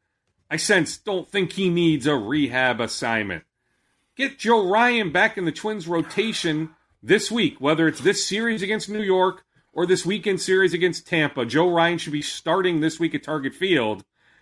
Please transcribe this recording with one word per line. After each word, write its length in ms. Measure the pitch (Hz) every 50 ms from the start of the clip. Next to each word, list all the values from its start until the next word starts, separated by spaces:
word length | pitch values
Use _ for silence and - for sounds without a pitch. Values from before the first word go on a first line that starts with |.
| _ _ _ _ _ _ _ _ _ _
I 60 | 151
sense, 420 | 165 - - 208 185 160 - - -
don't 300 | _ 214 196 185 - -
think 240 | - 202 185 170 -
he 160 | 190 190 180
needs 380 | 170 170 170 165 156 139 117 147
a 80 | 147
rehab 640 | 135 101 101 139 151 143 123 117 127 131 127 120 110
assignment. 640 | 120 113 - - 135 120 113 110 107 98 90 78 - _ _ _ _ _ _ _ _ _ _ _ _ _ _
Get 240 | - 269 269 - -
Joe 260 | - 214 233 226 202 180
Ryan 420 | 196 220 240 247 240 233 214 170
back 260 | 143 180 208 214 214 208
in 60 | 180
the 60 | 165
Twins 340 | 147 - - 214 220 208 165 165
rotation 840 | 175 165 160 - - - 214 220 208 - - 170 156 151 156 156 - _ _ _ _ _ -
this 260 | 107 175 220 - -
week, 300 | 208 240 208 139 - -
whether 280 | 127 143 160 156 165 160
it's 100 | 151 -
this 260 | 127 180 202 190 -
series 360 | - 190 208 226 233 220 196
against 280 | 190 190 220 214 214 196
New 120 | 208 214
York 420 | 214 196 185 185 185 190 185 - _ _ _ _ _ _ _
or 120 | 156 175
this 200 | 175 185 175 -
weekend 340 | 165 202 208 - 214 190 170
series 320 | - - 190 190 190 180 165
against 340 | 170 170 180 160 - - -
Tampa. 380 | 180 165 151 139 - 135 120
Joe 240 | 117 117 151 170 180
Ryan 280 | 175 170 165 170 175 165
should 160 | - 160 147
be 80 | 147
starting 580 | 147 - - - - 165 165 190 185 185 175 156
this 200 | 151 160 156 -
week 140 | 170 160 -
at 100 | 139 -
Target 300 | - 156 151 135 131 -
Field, 520 | - 180 196 180 143 117 107 107 95 - _ _ _ _ _ _ _